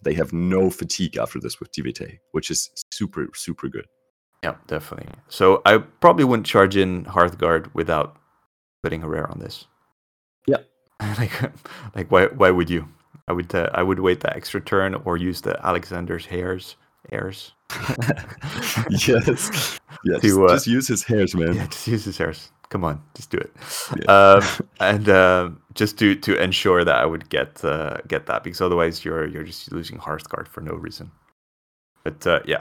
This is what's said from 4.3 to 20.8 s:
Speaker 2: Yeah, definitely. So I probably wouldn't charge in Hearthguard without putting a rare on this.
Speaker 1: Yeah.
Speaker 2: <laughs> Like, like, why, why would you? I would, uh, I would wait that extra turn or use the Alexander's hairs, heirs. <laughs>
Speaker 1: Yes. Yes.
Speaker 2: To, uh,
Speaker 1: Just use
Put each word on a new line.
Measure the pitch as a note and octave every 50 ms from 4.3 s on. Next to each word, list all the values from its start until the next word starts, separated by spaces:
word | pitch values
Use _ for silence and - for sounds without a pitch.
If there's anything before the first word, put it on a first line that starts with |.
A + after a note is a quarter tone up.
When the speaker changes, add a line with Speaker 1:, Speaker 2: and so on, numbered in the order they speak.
| _ - -
Speaker 2:
Yeah, | - - - _ -
definitely. | - D#2 D2+ - - - - - - - _ _
So | - - G2 F#2+ G2 - -
I | G2 G#2+ A2
probably | - - _ - - E3+ D#3+ E3+ C#3+
wouldn't | B2+ B2 A2+ - -
charge | - G#2+ G2 F#2+ G2 G2
in | F#2+ F#2 F2+ F2+ D#2
Hearthguard | - F#2 F2+ F2 F2 E2+ - E2+ E2 E2+ D#2+ D#2+ - -
without | D#2+ E2 D#2+ E2 D2+ D2 - - _ _ _ _ _ _ _ _ _ _ _ _ _
putting | - E2 D#2+ D#2+ D#2+
a | D#2
rare | D#2 D#2+ D#2 -
on | - -
this. | - - - - - _ _ _ _ _ _ _ _ _ _ _ _ _ _ _ - -
Speaker 1:
Yeah. | C#3 - - _ _ _ _ _ _ -
Speaker 2:
<laughs> | G#2+ G#2 G#2+ A2+
Like, | A#2 - - - C3 - - - _ - - - - G#2+ -
like, | G2+ F2 -
why, | - F2+ F#2+ -
why | - C3+ G2+ F#2
would | F#2 F2+ E2+ E2
you? | F2 E2 D#2 D2 - _ _ _ _ - _ -
I | F#2
would, | F2+ F2 E2+ -
uh, | F#2 E2+ - -
I | - F2+
would | F#2+ F#2+ F#2
wait | F#2+ F#2 F2+ E2
that | - - - -
extra | - - - G2+
turn | - - - G2 F#2+ F#2+ F#2+ - -
or | F#2 F2 E2+
use | F2 F2+ F2 -
the | - - - - -
Alexander's | F2+ F2 F2+ F2 - F2+ F2 F2 F2 F2+ E2+ -
hairs, | - F2 F2 F2+ F#2 F#2 F#2 F#2 - - _ _ _ _ _ _ -
heirs. | - - G2 F#2+ G2+ - - - _ _ _ -
<laughs> | - - G2 - C3 - A#2+ A2+ - - - - - - - D3 - - - - - A2+ A2+ -
Speaker 1:
Yes. | - C3 - - B2 A2+ - D3+ B2 - - - - D#3+ - - - - _ _ D3+ - -
Yes. | F#2 F2 -
Speaker 2:
To, | - G#2 F#2+ G2 F#2+
uh, | F2+ F2
Speaker 1:
Just | - - A#2
use | A#2 B2+